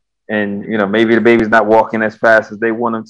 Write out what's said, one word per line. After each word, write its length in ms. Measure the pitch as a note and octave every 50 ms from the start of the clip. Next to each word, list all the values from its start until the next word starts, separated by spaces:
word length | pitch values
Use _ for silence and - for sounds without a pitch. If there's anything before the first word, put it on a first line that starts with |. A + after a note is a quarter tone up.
| _ _ _ _ _ -
and, 360 | A2 G#2+ G#2 G2+ G2+ G2+ -
you 120 | - A2 G#2+
know, 80 | G2+
maybe 300 | G2 G#2 A2+ A2+ A2 A#2
the 40 | A2
baby's 280 | G#2+ A#2 A#2 A2+ A2+ G#2+
not 180 | A#2 A2+ G#2
walking 340 | G#2 A2 A2 G#2+ - - A2 A2
as 140 | G#2+ -
fast 360 | - - A#2 A2 A2 G#2+ - G#2+
as 60 | G2+
they 120 | A#2 A2+
want 220 | A2 A2+ A#2+ A#2 A2+
them 120 | A2 G#2+